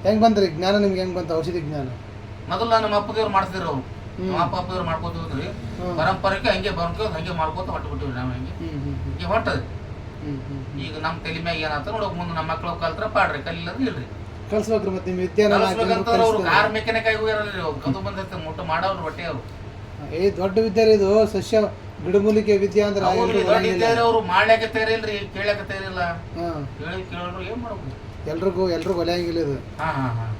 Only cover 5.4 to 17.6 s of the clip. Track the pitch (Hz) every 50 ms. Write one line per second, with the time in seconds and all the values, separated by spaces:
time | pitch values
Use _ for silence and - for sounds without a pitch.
5.4 | 147 202 208 - - - - - 185 180 180 170 160 175 190 - - 196 190 190
6.4 | - 240 190 185 185 202 185 165 170 170 170 - 220 214 - 160 156 - 180 165
7.4 | 160 156 156 180 - - 170 156 - - 147 135 - 131 123 123 127 127 127 123
8.4 | 127 - - - 170 165 151 143 139 143 135 131 - 139 135 - 175 170 196 226
9.4 | 226 - 175 135 - - - - - - - - - - - - - 151 143 135
10.4 | 123 135 143 135 131 117 139 139 135 131 - 156 156 160 165 165 - 160 165 165
11.4 | 165 170 170 160 160 156 151 147 147 - - 220 208 190 170 170 175 170 165 160
12.4 | 156 160 165 160 170 170 170 170 170 170 - - 220 214 - 214 190 - - 147
13.4 | - 170 165 170 170 170 185 - 269 233 196 139 123 - - - - - - -
14.4 | - - 202 202 196 214 226 214 180 190 185 185 175 185 185 180 185 185 - -
15.4 | 208 208 202 202 214 196 185 220 226 - - 190 196 233 233 226 226 226 220 208
16.4 | 185 175 170 196 214 214 214 214 208 226 226 226 220 226 220 214 220 220 214 208
17.4 | 208 208 196 190